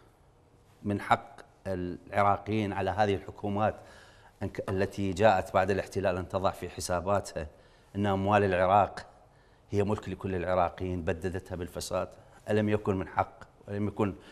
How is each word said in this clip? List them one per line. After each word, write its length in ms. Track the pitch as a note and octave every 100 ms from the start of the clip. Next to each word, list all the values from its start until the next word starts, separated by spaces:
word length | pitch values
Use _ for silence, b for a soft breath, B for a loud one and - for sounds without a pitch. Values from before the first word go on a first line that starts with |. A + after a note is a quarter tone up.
| B _ _ _ _ _ _ _
من 180 | G#2 G2+
حق 320 | - A#2 - - - _ F#2+
العراقيين 1080 | F#2 F2+ E2+ - G2+ G2+ G2 - A2 G2
على 160 | F#2+ F#2+
هذه 260 | F#2+ G#2+ F#2+
الحكومات 600 | - - G#2 G2+ G#2+ - b b b b b _
أن 60 | G2
ك-، 200 | - -
التي 420 | F#2+ G2 - G2
جاءت 420 | F#2 G#2+ F#2 -
بعد 180 | G2 F#2+
الاحتلال 460 | F#2+ - G2 F#2+ F2+
أن 100 | F2+
تضع 240 | G2 F#2+
في 180 | - A2
حساباتها 800 | - - F2+ F#2 G2+ - E2 D#2 - b b b G2
أن 100 | G#2
أموال 380 | F#2+ G2 G#2
العراق 600 | G2+ F2+ F#2 G2+ F#2 - - - - b b b _
هي 120 | G2+
ملك 260 | G2 G#2+ -
لكل 260 | F#2 G2 F#2
العراقيين، 680 | E2+ F#2 E2+ - F#2 F2+
بددتها 540 | E2 E2+ F#2 F2+ - F2
بالفساد؟ 520 | F2 - - F#2 F#2 - b b -
ألم 200 | G#2+ G#2
يكن 260 | G#2 G#2+ F#2+
من 120 | F#2+
حق، 320 | - G2 - - - -
ألم 180 | G2+ G#2
يكن، 260 | - G2+ - B